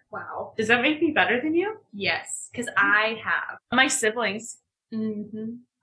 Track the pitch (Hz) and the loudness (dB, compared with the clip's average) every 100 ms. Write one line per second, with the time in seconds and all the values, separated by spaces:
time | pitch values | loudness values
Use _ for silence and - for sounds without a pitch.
0 | - 196 165 180 - - 214 240 269 302 | -12 -14 -10 -10 -8 -2 4 4 4 2
1 | 320 208 185 240 311 330 403 440 _ 202 | 2 4 4 2 2 0 0 -4 _ -4
2 | 180 165 - - - - 233 - 202 208 | -2 -2 -4 -12 -12 -8 -2 2 4 4
3 | 220 220 190 165 - - - 247 285 - | 2 -2 -2 -4 -4 -12 -2 2 2 4
4 | 220 226 214 202 226 - _ _ - 220 | 0 2 -2 -2 -10 -18 _ _ -10 -4
5 | 220 208 208 214 220 240 _ _ | -4 -4 -8 -8 -10 -10 _ _